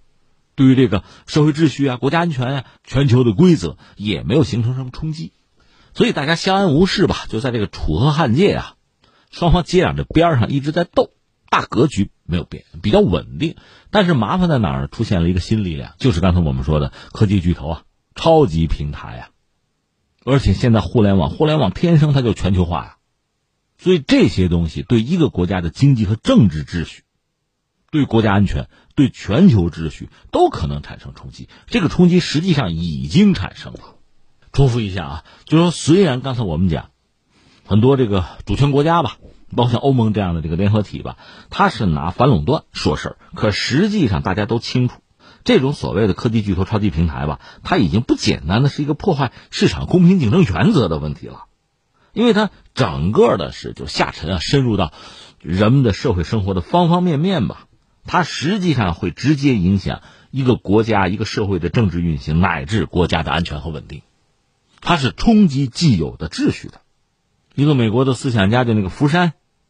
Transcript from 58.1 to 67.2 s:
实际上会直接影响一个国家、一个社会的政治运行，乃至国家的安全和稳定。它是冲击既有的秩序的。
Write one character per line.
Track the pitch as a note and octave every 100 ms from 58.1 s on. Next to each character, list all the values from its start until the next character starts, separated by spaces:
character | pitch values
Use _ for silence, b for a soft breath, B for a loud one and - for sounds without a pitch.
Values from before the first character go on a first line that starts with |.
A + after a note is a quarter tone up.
| E3+
实 | E3+ - C#3 G#3
际 | F3+
上 | B2+ F#2+
会 | E2+ F#2
直 | - B2+ D3+
接 | C#3+
影 | A#2 F2 G2
响 | - A1+ b b b
一 | C3
个 | B2+
国 | A2 - G#2
家、 | A2+ G#2 F#2
一 | G#2
个 | G#2+
社 | - G2+
会 | F#2
的 | E2
政 | B2+ G#2+
治 | E2+
运 | E2+ D2+
行， | C#2+ D#2
乃 | F#2 E2
至 | C#2+ G#2+ D2
国 | F2 D#2+
家 | E2+
的 | D#2+
安 | D2+
全 | E2+ D2
和 | E2
稳 | D2+ -
定。 | D2 _ _ _ _ _ _ _ _
它 | - E3+
是 | B2+
冲 | - - G#3+ F#3+
击 | C3+ C#3
既 | - E3+ G2
有 | C#2+ C#2
的 | D#2
秩 | - C#4
序 | - -
的。 | - _ _ _ _